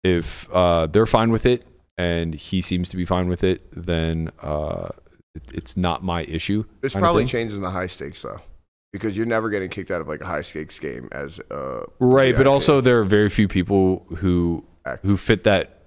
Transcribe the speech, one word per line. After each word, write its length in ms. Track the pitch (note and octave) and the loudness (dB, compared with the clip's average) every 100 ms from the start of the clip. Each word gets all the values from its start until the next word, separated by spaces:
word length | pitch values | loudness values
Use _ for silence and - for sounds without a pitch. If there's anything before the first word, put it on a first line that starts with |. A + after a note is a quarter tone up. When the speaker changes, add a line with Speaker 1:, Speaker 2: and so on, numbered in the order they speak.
Speaker 1:
if, 440 | F#2+ F2 E2+ - - | 2 0 -2 -10 -2
uh, 320 | F2+ F2+ E2+ D#2+ | 2 4 4 2
they're 160 | G2 A2+ | 2 4
fine 240 | A2+ A2+ | 2 2
with 160 | A2+ B2+ | 2 2
it 180 | B2 _ _ _ - | 0 _ _ _ -4
and 380 | F2 E2+ E2+ D#2 | -2 0 -2 -6
he 260 | - F#2+ | -4 -4
seems 260 | - F2+ F2 | -2 -2 -2
to 80 | F#2 | -4
be 60 | |
fine 240 | F2 F2+ F2+ | -2 0 0
with 160 | F2+ | 0
it, 200 | F#2+ F2+ - | 0 0 -4
then, 580 | - E2+ E2 E2 D#2+ E2 - | -12 -4 -2 0 -2 -6 -8
uh, 460 | - D2+ D2+ G1+ G1+ - _ _ _ | -6 -4 -4 -6 -8 -12 _ _ _
it, 80 | D#2 - - | -20 -12 -12
it's 200 | - - | -8 -4
not 280 | F2+ D2 | -2 -2
my 180 | F#2 E2+ D#2+ | -4 -4 -4
issue," 400 | D#2+ - G#2 G#2+ _ | -6 -2 -2 -2 _
Speaker 2:
This 120 | C3+ | -6
Speaker 1:
kind 80 | - | 0
of 40 | F3 | 2
Speaker 2:
probably 160 | E3+ | 2
Speaker 1:
thing. 60 | B2+ | 0
Speaker 2:
changes 260 | B2 A2+ G2+ | -2 -4 -6
in 80 | |
the 80 | F#2 | -6
high 160 | F#2 F#2 | -6 -6
stakes, 340 | - C#2+ - | -8 -12 -12
though, 200 | A#1 G1+ - - _ _ _ | -14 -14 -16 -20 _ _ _
because 240 | G2 A2 G2 | -6 -6 -4
you're 80 | A2+ | -2
never 240 | A2+ A2 | -2 -2
getting 200 | G#2 F#2 | -4 -6
kicked 220 | - F2+ | -8 -6
out 80 | F2+ | -6
of, 60 | D2+ | -6
like, 140 | D2+ | -10
a 40 | D2+ | -6
high 160 | D#2 | -8
stakes 360 | - D#2 D#2 - | -8 -10 -12 -10
game 300 | D2+ A#1+ A#1 | -10 -10 -12
as 300 | - C#2+ - - | -12 -12 -14 -12
a 300 | C#2+ C2+ A#1+ G1+ _ | -10 -8 -10 -12 _
Speaker 1:
Right, 340 | B2+ C3 C3 | 6 6 6
but 100 | A#2+ | 6
Speaker 2:
P 0 | |
I 0 | C3+ | 4
K. 40 | |
Speaker 1:
also 300 | C#3 C3+ C#3+ | 4 4 4
there 200 | B2+ A#2+ | 6 4
are 40 | |
very 260 | G2+ G#2 G#2 | 4 4 4
few 200 | - G2+ | 2 2
people 560 | F#2 F2+ G2 F#2 F#2 - E2 | 2 2 4 4 2 -4 -4
who, 460 | F#2 F2+ E2+ E2 - _ C#2 | 0 2 0 -2 -8 _ -10
Speaker 2:
Act. 180 | B1+ | -6
Speaker 1:
who 140 | F#2+ G2 | 0 0
fit 260 | - G#2+ | 2 2
that 280 | - G2 D#2 _ | 4 2 0 _